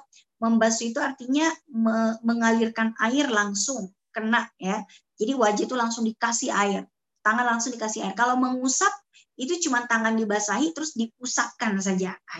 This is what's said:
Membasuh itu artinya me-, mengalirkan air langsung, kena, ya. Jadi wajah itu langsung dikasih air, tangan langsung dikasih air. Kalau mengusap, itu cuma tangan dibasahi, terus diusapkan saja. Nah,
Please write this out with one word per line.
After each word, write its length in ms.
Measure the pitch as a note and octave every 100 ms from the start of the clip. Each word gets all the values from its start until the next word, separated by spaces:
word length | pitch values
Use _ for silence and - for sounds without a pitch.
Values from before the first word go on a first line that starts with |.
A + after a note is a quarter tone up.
| - _ _ _
Membasuh 480 | A3+ A3+ A3 A3+ A#3
itu 80 | A#3
artinya 480 | C#4+ C4+ B3 C#4 D#4+ E4 _
me-, 480 | A3+ A3+ A3+ A3+ A3+
mengalirkan 720 | A#3 A#3 A3+ A3+ A3+ A3+ A3+ A3+
air 320 | A3 C4+ C#4+
langsung, 640 | G#3+ G3+ G3 - C4 F#3+ _ _
kena, 320 | - A3 A3+ A3+ _
ya. 240 | F#3 G#3+ G#3 - _ -
Jadi 160 | G#3+ C4+
wajah 240 | G#3+ G#3
itu 120 | A3 B3
langsung 240 | A#3 A#3
dikasih 480 | A3+ A3 A#3 A3+ B3+
air, 320 | G3 G3+ F#3+ F#3+ _ _ _
tangan 240 | G#3+ A3+ B3
langsung 240 | A#3 C4
dikasih 320 | A#3+ A3 -
air. 80 | F#3+
Kalau 240 | G3 B3 B3+
mengusap, 560 | B3+ B3+ B3+ E4 F#4+ - _ _ _ -
itu 160 | C4 E4+
cuma 240 | D#4 A#3+ A#3+
tangan 320 | A3+ A3 A3+
dibasahi, 560 | G#3+ G#3 G#3 G#3 D#4 D4+
terus 240 | D#4 -
diusapkan 800 | A3+ - B3+ D4 - - A#3 G3
saja. 320 | F#3+ F#3 F#3
Nah, 260 | F#3 - -